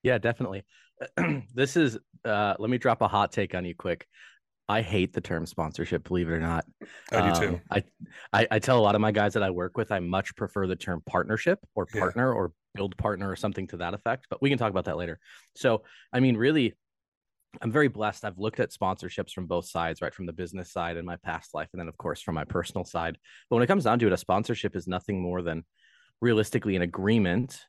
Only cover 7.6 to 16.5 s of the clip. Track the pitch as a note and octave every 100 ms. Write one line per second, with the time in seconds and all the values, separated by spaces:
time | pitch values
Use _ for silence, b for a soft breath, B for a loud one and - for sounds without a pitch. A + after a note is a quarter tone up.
7.6 | - G2 - _ - B B G#2+ A2+ A2
8.6 | B2+ B2+ G#2 G#2 A2 G#2+ G#2 G#2+ F#2+ F2+
9.6 | F2+ - G#2+ G2+ F2 F#2 - - G2+ G2+
10.6 | F#2+ F2+ - E2+ - F#2+ - A2+ - G3
11.6 | - - F2 G#2+ F#2 A#2 C3 A2+ F2+ _
12.6 | _ - G2 F2 G#2 F#2+ G2 F#2 G#2 G#2
13.6 | F#2 F2 F2 F2+ A#2 B2+ _ - C#3 C3+
14.6 | A2+ F#2+ F2+ D#2+ F2 D#2 B B B -
15.6 | C3 A2+ B B B B2 C3 A2+ B2+